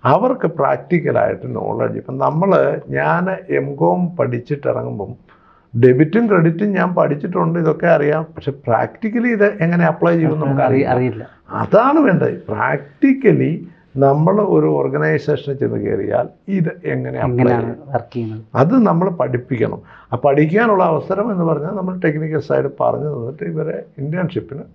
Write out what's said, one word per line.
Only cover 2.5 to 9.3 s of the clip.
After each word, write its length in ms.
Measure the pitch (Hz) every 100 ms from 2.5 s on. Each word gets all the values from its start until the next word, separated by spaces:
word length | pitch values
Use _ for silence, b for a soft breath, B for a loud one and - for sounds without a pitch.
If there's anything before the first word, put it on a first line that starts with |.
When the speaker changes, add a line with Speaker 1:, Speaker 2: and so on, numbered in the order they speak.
| 160 135 156 131
Speaker 1:
ഞാൻ 400 | 139 147 170 185 190 -
എം 260 | 143 139 139
കോം 400 | 170 180 175 -
പഠിച്ചിട്ടിറങ്ങുമ്പം 1000 | 123 123 - 143 123 120 120 120 95 - _ b b b b 117
ഡെബിറ്റും 480 | 123 127 156 208 233
ക്രെഡിറ്റും 440 | 190 165 165 208
ഞാൻ 220 | 185 180
പഠിച്ചിട്ടുണ്ട്, 640 | 175 156 147 185 180 170 170
ഇതൊക്കെ 280 | 160 151 170
അറിയാം, 360 | 160 147 156
പക്ഷെ 280 | 160 - -
പ്രാക്ടിക്കലി 760 | 135 - 117 120 - 220 233
ഇത് 360 | 240